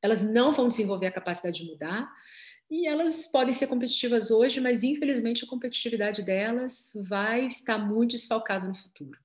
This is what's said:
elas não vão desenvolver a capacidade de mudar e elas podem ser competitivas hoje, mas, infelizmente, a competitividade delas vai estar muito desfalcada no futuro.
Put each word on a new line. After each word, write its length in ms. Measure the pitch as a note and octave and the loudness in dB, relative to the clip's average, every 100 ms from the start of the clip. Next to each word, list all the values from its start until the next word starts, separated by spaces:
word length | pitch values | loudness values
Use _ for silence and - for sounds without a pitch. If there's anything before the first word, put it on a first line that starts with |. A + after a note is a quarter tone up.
elas 200 | G#3 A3 | 2 2
não 300 | G#3 A3+ C4 | 4 4 4
vão 160 | D4 B3 | 4 2
desenvolver 380 | A#3 G3+ F#3+ F#3 | 2 0 0 -2
a 60 | |
capacidade 500 | F#3 F#3 F3 F3+ F3 | -4 -6 -4 -4 -6
de 80 | E3+ | -8
mudar 360 | D3+ D3+ G3 C#4 - - - - - _ | -10 -6 -6 -6 -12 -20 -20 -20 -20 _
e 160 | D#4 E4+ | -2 0
elas 400 | D4+ E4 D#4 - | 2 0 -2 0
podem 260 | C#4 B3+ | 2 2
ser 140 | B3 C4+ | 2 0
competitivas 640 | B3 A#3+ - B3 A#3 G3 | 0 0 -2 2 2 4
hoje, 300 | A3 B3 C4 | 6 6 4
mas, 240 | B3+ A#3+ | 0 2
infelizmente, 600 | A#3+ D4 C#4+ C4 A3+ A#3+ | 2 0 0 0 0 -2
a 40 | - | -4
competitividade 760 | B3+ B3 A#3+ A#3 A3+ G#3 G#3 | -6 -6 -4 -4 -2 -2 -2
delas 720 | F#3+ F#3+ G#3+ A#3+ B3+ - - G#3+ | -2 0 0 -2 -4 -6 -8 -8
vai 440 | F#3+ G3 G#3 A#3 C4 | -4 -2 0 0 -2
estar 320 | A#3+ - G#3+ | -4 -2 -2
muito 340 | G#3 G#3+ A#3+ | 0 2 2
desfalcada 560 | A#3+ - A3 A3 G3 F#3 | 0 -2 -2 0 -4 -2
no 80 | F#3+ | -8
futuro. 420 | - _ C#3+ - | -12 _ -16 -16